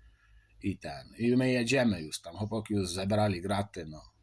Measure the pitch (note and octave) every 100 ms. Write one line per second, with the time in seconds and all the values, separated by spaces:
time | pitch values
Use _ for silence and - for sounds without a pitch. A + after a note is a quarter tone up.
0 | - _ _ - _ - G2+ F#2 D#2 C#2
1 | B1+ - A#2+ B2 B2+ B2 A#2 C3+ A#2+ F2
2 | D#2 - E2+ F2+ G#2+ A2 G#2+ G#2 F2+ F2+
3 | G2 G#2+ G#2 F2 F#2+ G2+ G2+ F#2 D#2 D#2
4 | - _